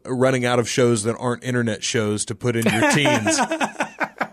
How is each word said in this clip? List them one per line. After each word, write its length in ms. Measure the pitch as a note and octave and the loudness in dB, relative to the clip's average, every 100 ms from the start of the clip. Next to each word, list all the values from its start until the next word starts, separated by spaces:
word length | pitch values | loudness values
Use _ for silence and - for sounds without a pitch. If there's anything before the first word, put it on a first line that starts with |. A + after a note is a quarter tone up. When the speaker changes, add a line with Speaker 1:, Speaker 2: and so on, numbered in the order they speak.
| - | -4
Speaker 1:
running 400 | B2+ C3 C3 B2 | 0 2 2 2
out 140 | B2 | 2
of 100 | A2+ | 2
shows 340 | - A#2+ A#2 | 2 4 4
that 120 | A2 - | 0 -2
aren't 260 | B2 A#2+ | -4 -4
internet 400 | B2+ B2 A#2 G#2 | -2 -2 0 -2
shows 420 | - A#2+ G#2 G#2 - | -2 -2 0 -2 -4
to 100 | G#2+ | -4
put 200 | B2 A2+ | -2 0
in 80 | A2+ | 0
your 200 | - D4 | 2 2
teens. 480 | F#3+ C#3+ C4+ G#3+ D#4 - | 2 2 2 0 0 -2
Speaker 2:
<laughs> 40 | D#4+ C4+ - - - D4+ - - | -2 -4 -4 -6 -6 -8 -6 -8